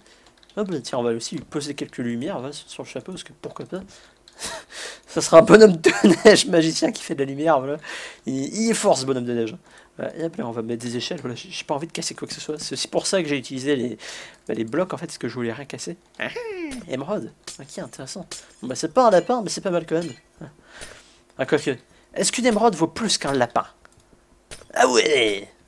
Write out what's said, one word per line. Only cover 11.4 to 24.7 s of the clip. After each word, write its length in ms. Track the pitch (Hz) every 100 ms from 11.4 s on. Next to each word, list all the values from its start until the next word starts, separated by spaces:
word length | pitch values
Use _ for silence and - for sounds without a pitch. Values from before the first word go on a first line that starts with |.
| 190
j'ai 140 | 170
pas 100 | -
envie 120 | 147 165
de 60 |
casser 220 | - -
quoi 120 | - 147
que 60 |
ce 80 | -
soit. 180 | - 151
C'est 140 | -
aussi 160 | 127 -
pour 180 | 175 -
ça 160 | 196
que 60 | 151
j'ai 80 | 143
utilisé 400 | 117 131 131 143
les, 220 | 120 110 - - - - -
bah, 60 |
les 100 | 113
blocs, 300 | 113 139 185
en 20 | 147
fait, 80 |
parce 140 | 170 -
que 100 | 123
je 60 |
voulais 180 | 120 120
rien 140 | 113 143
casser. 320 | 127 - 175 _ -
Ah, 100 | - 466 466 381 330 262 170
émeraude. 420 | 131 143 208 110 - - -
Ok, 200 | 139 -
intéressant. 480 | 147 - 135 202 165 - - _
Bon, 60 | -
bah, 60 | 123
c'est 180 | 160
pas 140 | 254 247
un 20 |
lapin, 320 | 180 - 247
mais 80 | 185
c'est 100 | -
pas 100 | 190
mal 140 | 175
quand 120 | 160 156
même. 160 | 170 120 _ - 151 - _ - - - - _ _ -
Ah, 80 |
quoique. 320 | 131 147 - 123 _ _ _
Est-ce 180 | - 185
qu'une 140 | - 247
émeraude 280 | 208 233 170
vaut 100 | 165
plus 320 | - 226 -
qu'un 160 | 151
lapin ? 320 | 139 120 - - _ - _ _ _ _ _ - - -